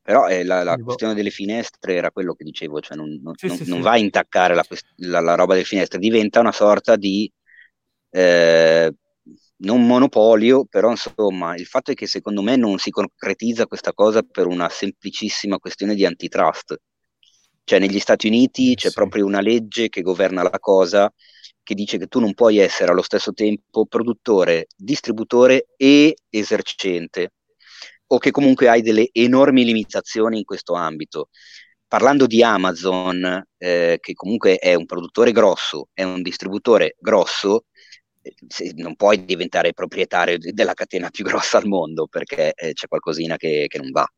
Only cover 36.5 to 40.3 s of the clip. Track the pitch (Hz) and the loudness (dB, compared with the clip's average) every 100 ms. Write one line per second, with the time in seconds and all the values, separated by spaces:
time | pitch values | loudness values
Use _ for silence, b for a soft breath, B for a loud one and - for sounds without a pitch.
36.5 | 101 - 107 90 - 101 107 85 - 101 | -6 2 2 2 -2 0 0 0 -2 -2
37.5 | 110 _ b b b _ _ - _ - | -2 _ b b b _ _ -20 _ -18
38.5 | - 87 78 85 - 104 104 92 90 90 | -12 -12 -12 -14 0 2 2 -2 -6 -4
39.5 | 90 85 - 90 - 90 90 87 | -2 -2 -4 -10 -6 -4 -2 -2